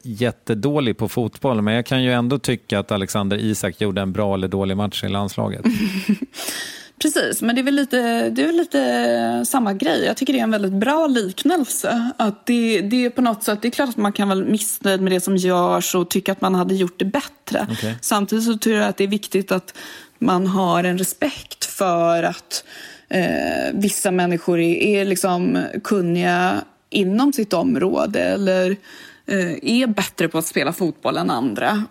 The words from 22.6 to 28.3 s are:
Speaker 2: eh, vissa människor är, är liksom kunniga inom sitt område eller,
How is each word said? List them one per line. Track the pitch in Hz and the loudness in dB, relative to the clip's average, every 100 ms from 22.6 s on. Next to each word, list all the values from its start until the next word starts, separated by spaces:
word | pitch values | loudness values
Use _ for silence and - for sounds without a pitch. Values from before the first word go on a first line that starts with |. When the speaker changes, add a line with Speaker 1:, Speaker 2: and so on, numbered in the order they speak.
| - - - - - | -10 -20 -20 -20 -4
Speaker 2:
eh, | 190 123 78 80 80 67 | 0 0 0 0 -2 -2
vissa | - 202 - 202 | 0 0 0 0
människor | 180 175 170 - 170 | 2 2 0 2 2
är, | 170 170 | 2 2
är | 208 202 196 | 2 2 2
liksom | 185 190 175 180 - - 202 | 0 2 2 2 0 -2 -6
kunniga | - 202 175 175 175 175 180 202 - _ - | 0 0 2 2 2 2 2 -2 -6 _ -4
inom | 208 185 214 285 | 0 2 4 2
sitt | 262 208 | 2 0
område | 170 - 143 185 - - 202 | 0 2 2 2 2 0 0
eller, | 180 | 0